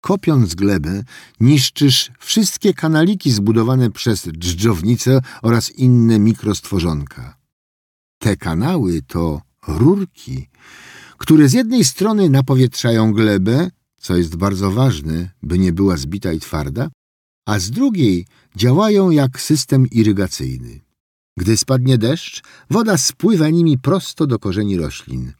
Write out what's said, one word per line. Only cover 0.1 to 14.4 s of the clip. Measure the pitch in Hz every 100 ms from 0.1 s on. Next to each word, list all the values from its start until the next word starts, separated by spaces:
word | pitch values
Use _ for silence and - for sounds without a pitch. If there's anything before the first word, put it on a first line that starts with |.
| - - 147 104
glebę, | 85 98 95 76 98 120 - - _
niszczysz | 117 147 131 - 143 127 - -
wszystkie | - - 202 - 208
kanaliki | - 160 156 170 208 147
zbudowane | 110 101 113 113 131 120
przez | - 120 101 90
dżdżownice | 80 90 85 110 92 92 120 123 131 127 -
oraz | 113 117 -
inne | - 127 120 113 110
mikrostworzonka. | 107 107 107 98 - 98 85 76 69 - 62 _ _ _ _ _ _ _ _ _
Te | 110 95
kanały | 87 80 131 180 95 82
to | 67 87 82 71 _ _ -
rurki, | 80 131 202 190 _ - 127 135 _ - - - - - _
które | - 156 143
z |
jednej | 208 226 247
strony | 170 - 202 214 185
napowietrzają | 135 135 131 127 - 123 113 110
glebę, | 104 107 101 95 127 180 _ _ _
co | - 90
jest | 85
bardzo | 85